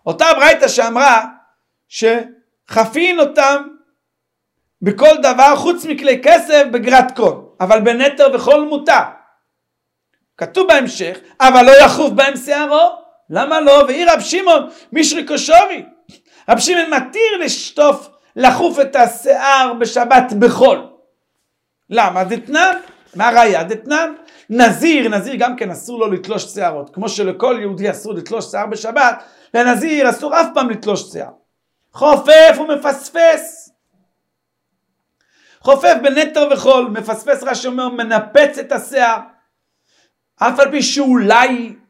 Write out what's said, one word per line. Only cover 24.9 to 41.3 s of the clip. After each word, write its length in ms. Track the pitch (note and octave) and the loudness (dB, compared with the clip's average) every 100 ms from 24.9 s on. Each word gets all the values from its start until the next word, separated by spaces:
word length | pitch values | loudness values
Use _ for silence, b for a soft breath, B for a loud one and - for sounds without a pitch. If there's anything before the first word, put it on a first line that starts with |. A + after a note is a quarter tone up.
| D4 A3 | 0 -2
נזיר 260 | G#3 B3 | -4 -6
גם 220 | A3+ A#3+ B3 | -4 -4 -4
כן 140 | G3 | -10
אסור 280 | D#3+ - A#3 | -10 -14 -6
לו 120 | G#3+ | -4
לתלוש 340 | F#3 F#3 G#3 | -4 -8 -10
שערות. 500 | - G3+ F3 D3 C#3+ | -10 -8 -8 -8 -12
כמו 140 | F#3 A3 | -12 -10
שלכל 480 | - F#3+ F#3 B3+ A#3+ | -6 -8 -4 -4 -4
יהודי 300 | G3+ F#3 G#3 | -8 -8 -8
אסור 240 | - G#3+ | -8 -12
לתלוש 300 | F3 D#3+ A3+ | -12 -10 -12
שיער 220 | - G3 G#3 | -10 -10 -10
בשבת, 580 | G#3+ A3+ B3 B3 - b b b | -10 -6 0 0 -2 b b b
לנזיר 560 | A#3 B3 G#3 D#4+ D4 B3 | -2 -2 -2 -4 -2 -2
אסור 300 | - D4 D#4+ | -2 -2 -2
אף 60 | - | -2
פעם 160 | C#4 B3 | -4 -4
לתלוש 420 | G#3 G#3+ G3 - | -6 -6 -8 -10
שיער. 180 | D#3+ - _ _ _ _ _ _ | -16 -16 _ _ _ _ _ _
חופף 640 | - D4 C#4 D4 D#4 D#4+ C#4 | -4 0 2 6 8 8 4
ומפספס. 1120 | D#4 C#4+ D4 - - E4+ E4 D#4 - - - _ _ _ _ _ _ _ _ _ _ _ _ _ _ _ _ _ _ _ | -4 -4 -4 -8 -8 0 2 0 -6 -20 -20 _ _ _ _ _ _ _ _ _ _ _ _ _ _ _ _ _ _ _
חופף 340 | C4 C4+ F4 C4+ | 0 2 4 2
בנטר 460 | C4+ C#4 D4+ D4+ C#4+ | 0 -2 -2 -2 -2
וחול, 380 | A#3 B3+ C4 A#3 | 0 2 0 0
מפספס, 540 | G#3+ A3 A3 D4 C4 | -8 -10 -8 -4 -4
רש"י 260 | B3+ A#3+ B3+ | -4 -8 -8
אומר, 200 | B3+ B3+ | -8 -8
מנפץ 680 | A#3+ A3+ G#3+ G#3+ C#4+ D4 - | -8 -4 -4 -2 0 0 -4
את 140 | - | -8
השיער. 460 | B3+ - C4+ A#3 A3 - _ _ _ _ _ _ _ _ _ _ _ | -8 -6 -2 -2 -2 -10 _ _ _ _ _ _ _ _ _ _ _
אף 240 | A#3+ B3+ | -4 0
על 100 | C#4 | 0
פי 120 | D4 | 0
שאולי 960 | - C#4+ C4+ A#3+ G3 | -4 -2 0 0 2